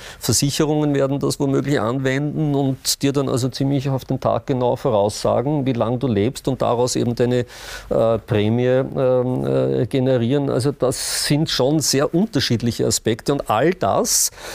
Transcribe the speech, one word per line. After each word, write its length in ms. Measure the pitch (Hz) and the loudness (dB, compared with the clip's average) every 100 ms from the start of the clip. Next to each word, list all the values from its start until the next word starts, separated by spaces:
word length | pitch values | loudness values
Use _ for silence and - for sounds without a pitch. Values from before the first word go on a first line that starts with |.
| - - | -10 -10
Versicherungen 760 | - 117 143 - 151 151 151 | -2 0 0 0 0 2 2
werden 260 | 139 135 139 | 2 0 0
das 180 | 139 135 | -2 -2
womöglich 400 | 139 139 135 143 | 0 0 0 0
anwenden 760 | 104 131 131 131 147 139 151 | 0 0 0 0 -2 -2 0
und 480 | 139 135 131 - - | 0 0 -2 -4 -2
dir 100 | 143 | 0
dann 160 | 139 131 | 0 0
also 220 | 123 127 | 0 -2
ziemlich 400 | - 139 139 139 | -2 -2 0 -2
auf 160 | 131 - | -4 -4
den 120 | 131 | -2
Tag 280 | 117 110 - | 0 0 0
genau 300 | 127 123 123 | 0 0 0
voraussagen, 880 | 143 107 104 - 110 107 127 151 131 | 0 2 2 0 0 0 0 -2 0
wie 80 | |
lang 240 | 120 110 123 | 0 0 0
du 80 | 135 | 0
lebst 420 | 101 107 - - | 0 0 -2 -4
und 140 | 127 | 0
daraus 340 | 117 117 127 127 | 0 2 0 0
eben 180 | 120 | -2
deine, 260 | 117 120 123 120 - - - - | 0 2 0 -2 -8 -14 -14 -2
äh, 280 | - 113 113 - | 2 2 0 0
Prämie, 380 | 107 104 117 | 0 2 2
ähm, 800 | 123 127 135 - 131 127 123 127 135 | 2 2 0 0 2 2 0 -2 0
äh, 400 | 135 131 135 123 | 0 0 0 0
generieren. 600 | 139 131 131 117 143 139 | 0 2 2 2 0 0
Also 240 | 127 135 | 0 -2
das 540 | 139 127 135 - - - | 0 -2 -2 -4 -4 0
sind 240 | 147 160 | 0 0
schon 300 | - 131 156 | 2 2 2
sehr 340 | 131 135 147 | 2 2 2
unterschiedliche 720 | 170 220 - - 117 120 113 123 | 0 0 0 0 0 0 0 0
Aspekte 480 | 107 - 113 - | 0 -2 -2 -2
und 160 | 143 - | -2 0
all 240 | 110 151 | 2 2
das, 560 | 185 98 110 233 - - - - | 2 0 0 0 0 -2 -4 -16